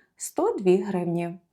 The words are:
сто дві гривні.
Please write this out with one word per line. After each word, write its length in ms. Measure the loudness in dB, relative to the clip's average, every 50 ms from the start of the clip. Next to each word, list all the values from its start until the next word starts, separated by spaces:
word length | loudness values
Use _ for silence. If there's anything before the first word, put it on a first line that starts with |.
| _ _ _
сто 420 | _ -14 -6 -2 0 0 0 0
дві 200 | 2 4 4 4 4
гривні. 580 | 2 -2 -4 -4 -2 -2 -2 -2 -4 -6 -8 -12 _ _